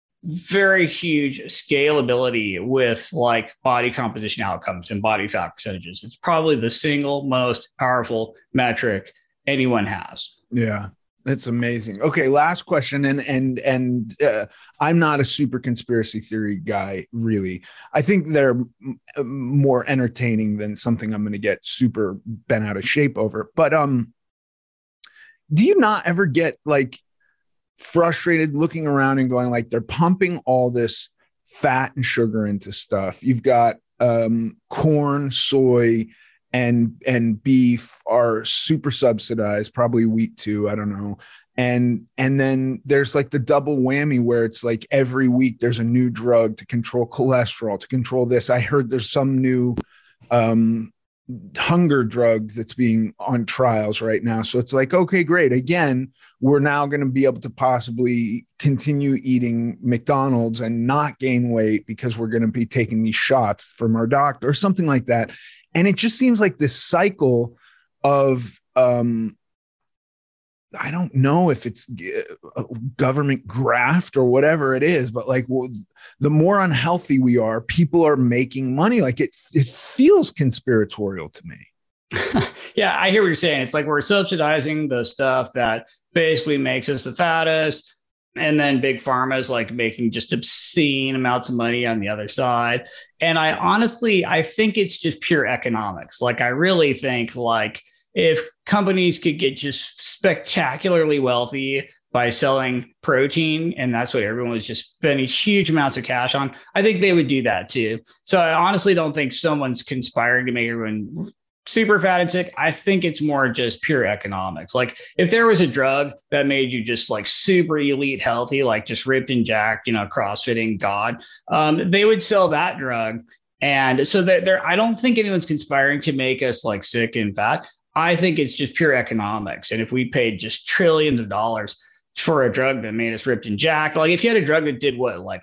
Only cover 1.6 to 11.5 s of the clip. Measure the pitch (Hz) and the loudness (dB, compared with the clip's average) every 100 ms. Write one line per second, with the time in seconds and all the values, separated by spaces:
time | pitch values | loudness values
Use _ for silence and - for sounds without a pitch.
1.6 | - 143 143 151 127 123 127 120 107 92 | 0 2 2 2 2 0 0 -2 -4 -4
2.6 | 107 131 123 113 - - 120 117 110 - | -2 2 2 0 -6 -2 0 0 -2 -4
3.6 | 131 123 123 120 120 107 107 - 98 87 | -2 0 0 -2 -6 -6 -6 -6 -6 -4
4.6 | - 92 87 104 110 107 104 107 85 - | -6 -8 -8 -4 -2 -2 -2 -4 -6 -8
5.6 | 110 95 85 92 110 - - 165 160 143 | -10 -10 -12 -16 -16 -8 -2 0 2 0
6.6 | 113 - 156 143 143 143 139 127 123 117 | 0 -2 0 -2 -2 -4 -2 0 0 -2
7.6 | - - 127 127 110 113 110 - _ 131 | -8 -4 0 0 -2 -4 -6 -10 _ -2
8.6 | 123 113 123 98 - _ _ _ - 139 | 0 0 -2 -4 -6 _ _ _ -4 0
9.6 | 127 120 98 98 - - - _ _ 120 | 0 0 -2 -6 -10 -14 -14 _ _ -4
10.6 | 113 104 101 - _ _ 127 131 127 | -2 -4 -8 -14 _ _ -6 -4 -4